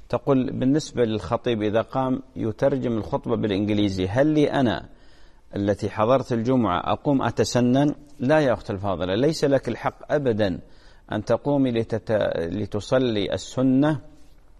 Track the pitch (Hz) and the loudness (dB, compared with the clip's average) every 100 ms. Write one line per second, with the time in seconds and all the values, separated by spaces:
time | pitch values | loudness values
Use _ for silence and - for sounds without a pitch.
0 | - 120 - 135 120 113 127 151 - - | -6 -4 2 2 0 -2 0 0 -2 0
1 | 117 107 101 120 - 113 107 107 110 135 | 0 0 -2 -2 0 0 0 0 -2 -2
2 | 131 131 - - 110 107 139 139 123 113 | -2 -2 -6 -6 -6 0 0 0 -2 -4
3 | 101 139 127 113 110 98 104 107 104 95 | -4 -6 -2 -2 0 0 0 2 2 0
4 | 92 113 147 151 147 - 123 87 - - | -2 0 2 2 2 2 0 0 -6 -18
5 | - - - - - 98 101 98 104 110 | -20 -20 -20 -20 -12 -4 -2 -2 -4 -2
6 | 110 131 - 117 113 131 104 87 - 104 | 2 2 2 -2 2 2 2 0 -2 -2
7 | - 135 113 - 110 127 123 131 147 - | 0 0 0 0 0 2 2 2 2 -2
8 | - - 123 156 143 107 - 101 101 90 | -10 -6 2 2 4 0 -2 -6 -4 -2
9 | 90 98 143 160 143 135 - 107 - - | -2 0 0 2 2 2 0 -4 -6 -6
10 | - 147 135 107 104 82 - - - - | -2 0 2 2 0 -2 -8 -20 -20 -20
11 | - 107 104 117 143 143 135 113 113 110 | -8 -6 -2 -2 0 2 2 0 -2 -4
12 | - 107 92 82 82 104 104 107 - 131 | -2 0 0 0 -4 -4 -4 -6 0 0
13 | 127 107 98 - - - 131 131 151 151 | 2 0 0 -2 -4 0 2 4 2 0
14 | - - - - - - | -6 -20 -20 -20 -20 -20